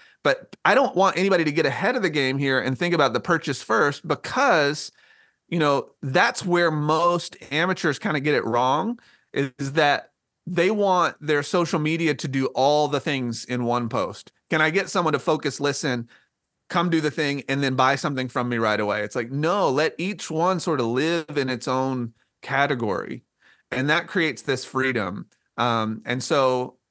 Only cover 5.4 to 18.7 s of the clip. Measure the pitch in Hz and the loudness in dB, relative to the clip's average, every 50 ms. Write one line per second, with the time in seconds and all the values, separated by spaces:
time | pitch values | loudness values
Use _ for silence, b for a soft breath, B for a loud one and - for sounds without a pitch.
5.4 | b - - 175 156 147 139 135 - - _ _ - 135 131 175 208 233 - - | b -4 -2 0 2 2 2 0 -2 -4 _ _ -6 0 2 2 2 2 0 -2
6.4 | - 185 175 175 175 165 160 151 147 151 156 160 175 175 175 170 - - - - | -2 0 2 2 2 2 0 0 0 2 2 2 2 2 2 0 -2 -6 -10 -14
7.4 | 117 - 135 156 170 185 185 - - 160 135 - - 208 156 143 135 151 147 117 | -10 -4 -2 0 0 0 0 0 0 -2 -2 -2 -2 -2 -2 -2 0 0 0 2
8.4 | - 110 113 120 127 131 135 151 180 220 240 - b b b b b b b 139 | 0 0 0 2 2 2 2 0 0 -2 -4 -6 b b b b b b b -4
9.4 | 139 131 - - 139 135 139 160 151 143 139 - - - _ _ _ _ _ _ | -4 -4 -4 -8 -8 -4 0 2 4 4 2 0 -4 -10 _ _ _ _ _ _
10.4 | - - 180 170 170 190 220 208 202 196 185 180 170 139 - - 151 147 151 143 | -12 -4 0 2 2 2 2 2 2 2 4 2 2 0 -2 -4 -2 0 0 0
11.4 | 143 - - 175 170 - - 160 151 151 165 160 165 151 147 - - 143 131 135 | 0 0 0 0 0 0 0 0 0 0 0 0 2 0 0 0 -2 -4 -2 0
12.4 | 135 127 - - 131 139 147 151 147 139 143 139 - 160 143 135 123 120 117 117 | 0 0 0 2 4 4 4 4 2 2 0 -2 -2 -2 -2 -2 -2 -4 -6 -6
13.4 | - - 123 123 123 117 120 123 120 110 123 117 92 85 107 - - - _ _ | -6 -4 -4 -2 0 0 0 0 -2 -2 -2 -2 -2 -4 -6 -10 -16 -20 _ _
14.4 | _ - - 156 156 156 160 196 190 - - 196 170 156 147 131 - 180 156 147 | _ -2 0 2 2 2 2 0 -2 -2 -2 0 0 0 0 0 2 0 0 0
15.4 | - 147 - - 143 143 131 - - 143 123 120 117 b b b b b b _ | 0 -4 -4 -2 -2 -2 -2 -2 -2 -2 -2 -2 -4 b b b b b b _
16.4 | _ _ _ _ _ - - 180 170 180 165 160 151 147 - 175 151 143 143 139 | _ _ _ _ _ -4 0 0 2 2 2 2 0 0 -2 -2 -2 -2 -2 -4
17.4 | - - 135 139 139 135 131 131 131 131 139 - - 151 143 131 131 123 - 135 | -4 -2 -2 0 0 0 2 4 4 4 4 2 0 -4 -4 -4 -4 -4 -4 -4
18.4 | 120 123 123 117 113 107 | -2 -2 0 0 2 2